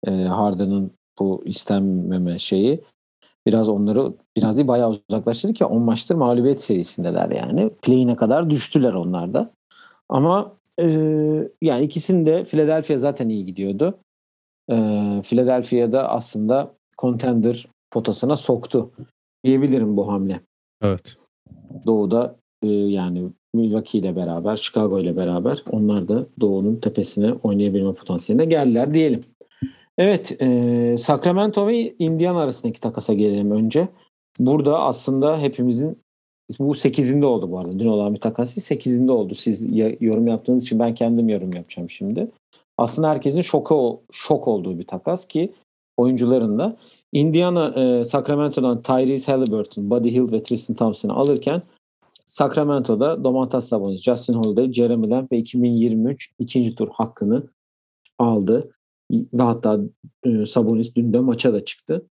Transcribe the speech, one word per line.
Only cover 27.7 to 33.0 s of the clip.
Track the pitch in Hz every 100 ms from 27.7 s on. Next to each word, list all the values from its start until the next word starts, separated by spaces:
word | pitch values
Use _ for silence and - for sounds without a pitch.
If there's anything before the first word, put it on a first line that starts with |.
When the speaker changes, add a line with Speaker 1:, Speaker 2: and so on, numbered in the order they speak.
| 98 95
Speaker 1:
potansiyeline | 92 - 87 - 113
geldiler | 160 160 131 117 139
diyelim. | 151 156 117 - _ - _ - - _ -
Evet, | 185 196 190 -
e, | 131 123 120 120 120 120
Sacramento | 117 143 175 180 214 208 202
ve | 233 233 -
Indiana | 165 160 175 175
arasındaki | 143 127 120 110
takasa | 117 113